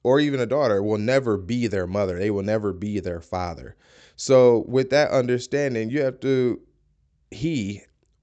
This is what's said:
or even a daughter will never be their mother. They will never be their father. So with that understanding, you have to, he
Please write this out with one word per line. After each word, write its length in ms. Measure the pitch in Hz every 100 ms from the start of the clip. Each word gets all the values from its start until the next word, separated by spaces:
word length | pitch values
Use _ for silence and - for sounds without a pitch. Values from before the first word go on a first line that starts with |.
or 160 | 120 139
even 200 | 147 135
a 60 | 113
daughter 380 | 139 131 101
will 160 | 104 107
never 380 | 107 135 120 98
be 300 | 90 120 117
their 200 | 98 90
mother. 300 | 101 95 87
They 100 | 104
will 140 | 101
never 280 | 98 110 104
be 280 | 90 104 104
their 220 | 90 85
father. 540 | - 92 90 85 - - _ - - -
So 480 | - 131 123 113 -
with 220 | 127 131
that 200 | 143 147
understanding, 760 | 135 123 123 - 143 143 117 110
you 120 | 143
have 180 | 135 127
to, 400 | 135 131 123 - - _ _ _ _ _ _
he 500 | 107 156 147 110 101 - _ _ _